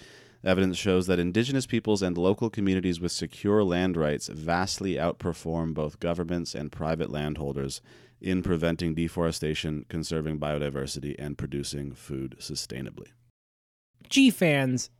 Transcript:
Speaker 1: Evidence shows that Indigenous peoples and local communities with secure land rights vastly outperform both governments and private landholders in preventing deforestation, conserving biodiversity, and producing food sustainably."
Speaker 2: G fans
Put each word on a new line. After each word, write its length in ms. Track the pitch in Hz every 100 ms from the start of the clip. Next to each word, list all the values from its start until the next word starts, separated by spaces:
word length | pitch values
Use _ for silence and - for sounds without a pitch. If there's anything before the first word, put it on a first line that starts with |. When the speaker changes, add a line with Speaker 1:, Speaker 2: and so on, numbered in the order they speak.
| - - - _
Speaker 1:
Evidence 320 | - 92 95 87
shows 300 | 101 92 90
that 120 | 90
Indigenous 480 | 87 95 123 135 120
peoples 360 | 117 107 101
and 140 | 95 87
local 340 | 90 104 113
communities 500 | 110 98 95 92 85
with 120 | 87
secure 520 | - 82 - 101 104
land 320 | 98 87 92 82
rights 320 | 76 73 -
vastly 640 | 78 80 85 92 - 98
outperform 800 | 71 82 - 92 80 85 82 82
both 240 | 78 76 -
governments 560 | 85 85 82 87 82
and 160 | - 76
private 400 | - 78 80 78
landholders 720 | 71 76 76 71 69 69 - - - - _
in 220 | 92 92
preventing 520 | 92 85 85 82 87
deforestation, 920 | 80 82 - 82 80 78 76 80 76 -
conserving 500 | 85 78 80 78 78
biodiversity, 760 | 73 73 73 69 69 71 69 -
and 200 | 73 71
producing 540 | 69 71 69 71 69
food 440 | 64 - 67 65 -
sustainably." 680 | - 71 - 64 64 - - _ _ _ _ _ _ _ _ _ -
Speaker 2:
G 220 | - 269
fans 600 | - 175 143 131 127 - _